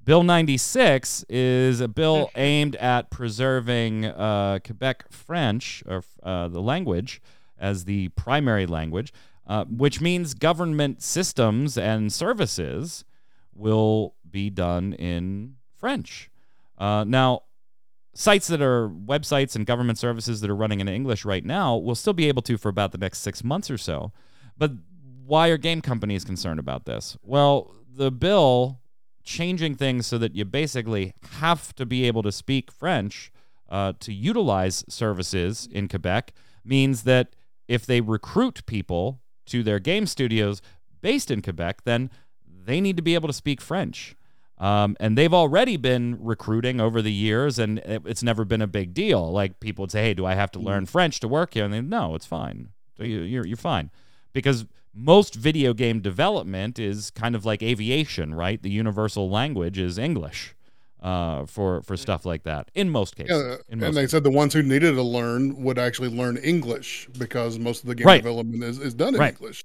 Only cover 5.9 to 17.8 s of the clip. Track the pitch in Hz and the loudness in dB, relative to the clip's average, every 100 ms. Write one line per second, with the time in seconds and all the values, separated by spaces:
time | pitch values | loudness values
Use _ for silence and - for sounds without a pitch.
5.9 | 92 - - 87 92 87 87 101 160 170 | -8 -8 -12 -6 -4 -4 -4 -2 -2 0
6.9 | 87 117 - - - - - 98 98 87 | -2 -2 -10 -20 -20 -20 -8 -4 -4 -2
7.9 | 101 92 - - 139 139 107 90 82 80 | -2 -2 -6 -2 2 2 2 0 -2 -2
8.9 | 85 143 - - - - 104 82 113 143 | -4 -6 -12 -20 -20 -4 -4 -4 2 0
9.9 | - 165 180 170 113 156 165 170 151 147 | 2 0 0 -2 0 0 2 0 0 0
10.9 | 123 - - 180 - 113 107 147 117 101 | -2 -4 -2 -2 2 2 2 0 0 0
11.9 | 110 107 - 185 240 151 - 78 69 160 | 0 0 -2 -2 0 -2 -2 -6 -6 -8
12.9 | - - - - - - - 107 110 107 | -12 -18 -20 -20 -20 -20 -6 0 4 4
13.9 | 110 104 - 85 98 101 95 87 87 95 | 2 0 -6 -12 -6 -4 -2 0 0 -2
14.9 | 58 85 87 90 98 117 135 - - 233 | -4 -4 -4 -4 -6 -10 -18 -20 -8 -4
15.9 | 277 80 - - - - - - - 101 | -4 -6 -14 -20 -20 -20 -20 -20 -6 -2
16.9 | 104 107 131 131 123 - - - - | 0 2 4 4 2 -6 -20 -20 -20